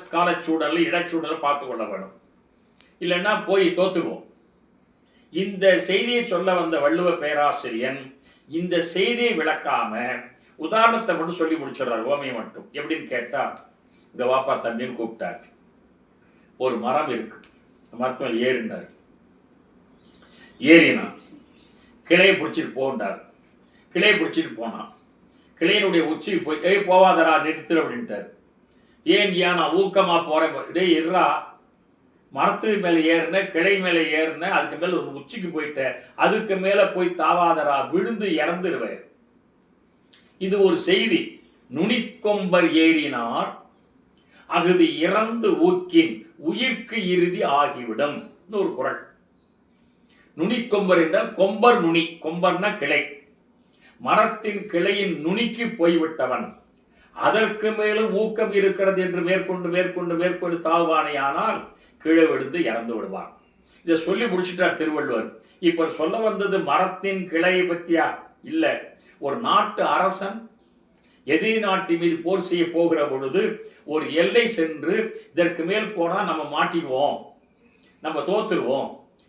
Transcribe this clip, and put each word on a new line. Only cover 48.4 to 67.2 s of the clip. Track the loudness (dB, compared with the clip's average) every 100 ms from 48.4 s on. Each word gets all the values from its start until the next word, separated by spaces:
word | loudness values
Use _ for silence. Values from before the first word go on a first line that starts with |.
| -8
ஒரு | -4 -4 -4
குறள். | -6 -6 -14 _ _ _ _ _ _ _ _ _ _ _ _ -4
நுனிக்கொம்பர் | -2 -2 0 0 4 4
என்றால் | 4 2 0
கொம்பர் | 0 0 4 6 6
நுனி, | 4 0 -2 -6
கொம்பர்னா | -8 0 0 0 -2 -2
கிளை. | -2 -2 -4 -10 -20 _ _ _ _ _ _ -8
மரத்தின் | 0 2 2 0 -6 -6 -4
கிளையின் | 0 0 0 -2 -2
நுனிக்கு | -2 -2 -2 -4 -6
போய்விட்டவன் | 0 2 2 0 -2 -4 -4 -6 -14 _ _ _ _ _
அதற்கு | -2 0 2 0 -2 -4
மேலும் | 0 0 0 0
ஊக்கம் | 0 -2 -2 -2
இருக்கிறது | 2 2 2 0 2
என்று | 0 -2
மேற்கொண்டு, | 0 0 -2 -4 -2
மேற்கொண்டு, | 0 -2 -2 -4
மேற்கொண்டு | 0 -2 -2 -4 -4 0
தாவுவானேயானால் | 2 2 2 0 -2 -2 -2 -2 -4 -8 -20 _ _
கீழே | 2 6 6
விழுந்து | 2 -2 -2
இறந்து | -2 -4 -6 -8
விடுவான். | -8 -10 -12 -20 _ _ _ _
இதை | -2 0
சொல்லி | 0 -2 0
முடிச்சிட்டார் | -2 -2 0 0 0
திருவள்ளுவர். | -2 -2 -2 -4 -6 -12 -20 -2
இப்ப | 0 2 0
சொல்ல | 0 -2 0
வந்தது | 0 0 -2 -2
மரத்தின் | 0 0 0 -2 -4 -4